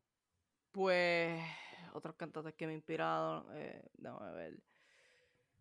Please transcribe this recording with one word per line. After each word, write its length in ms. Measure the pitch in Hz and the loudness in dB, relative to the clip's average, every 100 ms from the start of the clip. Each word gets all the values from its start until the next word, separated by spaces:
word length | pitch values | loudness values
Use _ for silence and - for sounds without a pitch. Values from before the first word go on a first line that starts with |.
| _ _ _ _ _ _ _ | _ _ _ _ _ _ _
Pues, 680 | 196 190 180 175 170 170 165 165 156 - - 170 | 2 4 6 6 6 4 0 -4 -8 -12 -14 -10
otros 220 | 151 160 165 | -8 -8 -6
cantantes 380 | 160 156 156 | -6 -4 -6
que 120 | - 160 | -4 -4
me 80 | |
inspiraron, 720 | 156 - 160 160 160 160 160 - | -4 -2 0 2 4 2 0 -6
eh, 360 | 151 - - - | -8 -8 -10 -16
déjame 380 | - 120 120 101 | -12 -10 -8 -8
ver. 300 | 82 82 - - _ _ _ _ _ _ _ _ _ | -8 -8 -12 -18 _ _ _ _ _ _ _ _ _